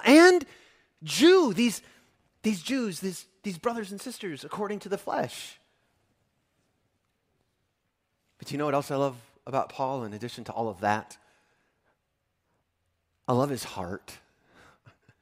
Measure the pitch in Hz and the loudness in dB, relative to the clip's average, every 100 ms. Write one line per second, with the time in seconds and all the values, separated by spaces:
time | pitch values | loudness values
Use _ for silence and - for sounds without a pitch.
0 | 226 302 359 359 277 - - _ _ _ | 8 10 10 8 0 -18 -20 _ _ _
1 | 156 151 330 381 277 180 240 - - - | -6 4 6 8 4 2 0 -2 -12 -20
2 | _ _ _ _ 220 185 151 269 220 156 | _ _ _ _ -4 -4 -4 -4 -4 -6
3 | 190 170 - _ 208 165 240 233 190 202 | -8 -10 -16 _ -12 -6 -6 -6 -10 -12
4 | 262 - 190 139 139 - 202 202 185 196 | -14 -12 -10 -10 -10 -8 -8 -8 -8 -8
5 | - 285 143 - - - _ _ _ _ | -6 -6 -6 -8 -18 -20 _ _ _ _
6 | _ _ _ _ _ _ _ _ _ _ | _ _ _ _ _ _ _ _ _ _
7 | _ _ _ _ _ _ _ _ _ _ | _ _ _ _ _ _ _ _ _ _
8 | _ _ _ - - 143 151 139 139 139 | _ _ _ -20 -10 -4 -2 -2 -2 -2
9 | 139 123 - _ - 127 - - 131 135 | -2 -4 -20 _ -6 -4 -4 -4 -6 -4
10 | 110 104 120 - 110 - 113 92 104 107 | -8 -10 -12 -12 -10 -6 -6 -2 0 0
11 | - - _ _ _ _ _ _ _ _ | -4 -20 _ _ _ _ _ _ _ _
12 | _ _ _ _ _ _ _ _ _ _ | _ _ _ _ _ _ _ _ _ _
13 | _ _ - 123 143 123 - - 90 98 | _ _ -2 0 0 -4 -8 -10 -10 -10
14 | - - _ _ _ - - _ - _ | -14 -20 _ _ _ -20 -20 _ -20 _
15 | _ _ | _ _